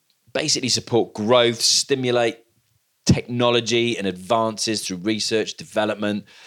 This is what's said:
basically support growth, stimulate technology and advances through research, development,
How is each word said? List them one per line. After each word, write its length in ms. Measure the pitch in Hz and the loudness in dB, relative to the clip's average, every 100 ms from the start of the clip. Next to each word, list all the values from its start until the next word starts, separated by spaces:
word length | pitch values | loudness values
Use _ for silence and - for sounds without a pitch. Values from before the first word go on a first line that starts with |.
| _ _ _ | _ _ _
basically 360 | 131 151 - 123 | -4 -2 -2 -2
support 440 | - - 117 95 | -4 0 0 0
growth, 480 | - 107 123 120 113 | -2 4 4 4 2
stimulate 800 | - - - 135 127 120 117 - _ _ _ _ _ _ - | 0 0 0 -2 0 2 0 -2 _ _ _ _ _ _ 0
technology 920 | - - 120 120 120 110 120 117 95 | 0 0 0 2 2 2 0 0 -2
and 100 | 98 | -4
advances 800 | 90 92 113 113 107 - 104 - | -6 -2 0 0 -2 -4 -4 -4
through 120 | 92 | -6
research, 600 | 98 110 - 110 - - | -4 -4 -2 -2 -4 -8
development, 680 | 82 110 107 104 104 104 - - | -6 -2 -2 -2 -2 -4 -6 -20